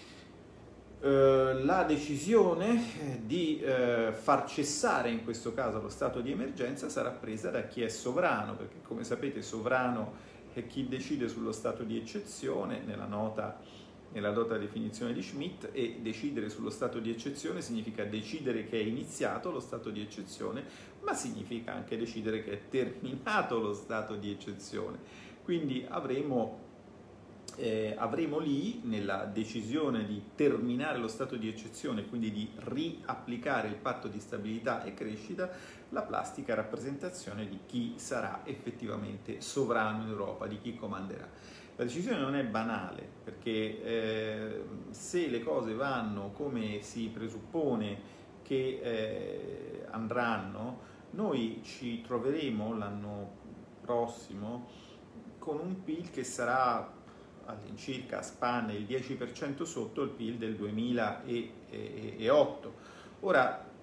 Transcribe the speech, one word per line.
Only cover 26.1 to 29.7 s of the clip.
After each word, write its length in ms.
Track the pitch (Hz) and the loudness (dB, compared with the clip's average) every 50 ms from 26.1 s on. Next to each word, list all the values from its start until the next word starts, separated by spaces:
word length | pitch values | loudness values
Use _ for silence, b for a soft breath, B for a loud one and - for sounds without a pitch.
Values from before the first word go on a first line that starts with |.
| 131 139 147 143 131 120 110 - - - - - - - - - - - - - - - - - - - - - - | 2 2 2 4 4 4 4 2 -2 -6 -14 -16 -18 -20 -20 -18 -18 -18 -18 -18 -18 -18 -18 -18 -18 -16 -14 -12 -6
eh, 380 | 135 131 113 110 110 110 107 107 | -2 0 2 2 2 2 2 0
avremo 420 | 107 117 110 - 165 165 147 147 160 | 0 0 2 2 2 2 2 2 2
lì, 440 | 165 147 139 143 175 - - - - | 2 2 2 2 2 0 -2 -2 -2
nella 400 | 117 107 101 101 98 95 98 104 | 0 0 0 2 2 0 0 0
decisione 800 | 104 98 113 107 - - 117 104 110 | -2 0 -2 -2 0 -2 -4 -2 0